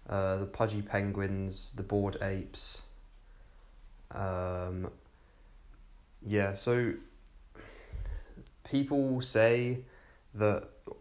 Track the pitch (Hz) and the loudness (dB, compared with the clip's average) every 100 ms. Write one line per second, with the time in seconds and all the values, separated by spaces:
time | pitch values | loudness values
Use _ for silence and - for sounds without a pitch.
0 | - 101 95 95 98 - 113 104 101 101 | -4 0 2 2 -2 0 0 0 0 0
1 | 101 101 98 98 95 - - - 95 101 | 2 0 0 0 -2 -4 -8 -8 0 2
2 | 98 - 98 95 - - - - - - | 2 0 -2 -2 -4 -6 -4 -6 -10 -20
3 | - - - - - - - - - - | -20 -20 -20 -20 -20 -20 -20 -20 -20 -20
4 | - - 98 92 90 90 90 92 92 - | -12 -6 -4 -2 -2 -2 -4 -4 -6 -8
5 | - - - - - - - - - - | -20 -20 -20 -20 -20 -20 -20 -20 -20 -20
6 | - - 101 104 98 98 - 120 117 - | -20 -12 -2 2 2 0 2 2 2 -2
7 | - - - - - - - - - - | -8 -20 -20 -20 -20 -18 -18 -18 -12 -8
8 | - - - - - - - 139 139 143 | -6 -8 -10 -16 -20 -20 -2 0 2 2
9 | 135 131 127 110 113 120 123 127 127 - | 2 2 2 6 6 6 2 -2 -6 -18
10 | - - - 101 107 101 - - - - | -20 -20 -12 2 4 4 -2 -14 -14 -2